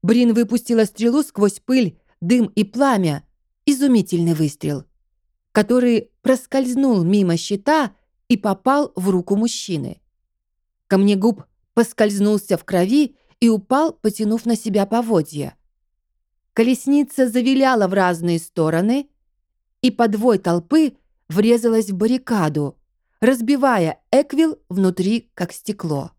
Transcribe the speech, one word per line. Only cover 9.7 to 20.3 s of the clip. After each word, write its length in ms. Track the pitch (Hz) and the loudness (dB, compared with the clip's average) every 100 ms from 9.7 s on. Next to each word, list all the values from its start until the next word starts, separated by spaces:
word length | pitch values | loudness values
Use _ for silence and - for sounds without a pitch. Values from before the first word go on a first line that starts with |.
| 165 135 - _ _ _ _ _ _ _ _ _ | -8 -8 -12 _ _ _ _ _ _ _ _ _
Камнегуб 560 | 196 196 202 214 208 - _ _ | 2 2 2 0 -2 -10 _ _
поскользнулся 840 | - 226 - 208 202 202 208 - - | -2 -2 0 0 2 0 0 -2 -4
в 60 | |
крови 520 | - 185 185 277 285 _ _ _ | -2 -2 2 2 0 _ _ _
и 100 | 233 | 2
упал, 440 | 220 - 262 320 | 2 0 0 0
потянув 520 | - 214 208 214 226 226 | -2 -4 -2 -2 -2 -2
на 100 | 226 | -4
себя 300 | 220 202 196 | -2 -2 0
поводья. 680 | 226 226 202 151 147 139 - _ _ _ _ _ _ _ _ _ | -2 0 0 -2 -8 -10 -12 _ _ _ _ _ _ _ _ _
Колесница 760 | - 226 254 - 285 277 - 254 | -2 0 0 0 0 0 0 0
завиляла 580 | 233 247 269 269 254 190 | 0 0 2 2 2 0
в 60 | |
разные 460 | 196 185 170 170 165 | 2 0 0 -2 -2
стороны, 680 | - - 160 165 202 262 277 _ _ _ _ _ _ _ | -4 -2 0 0 0 -2 -4 _ _ _ _ _ _ _
и 80 | 254 | -4
подвой 480 | - 233 208 240 | 0 0 0 0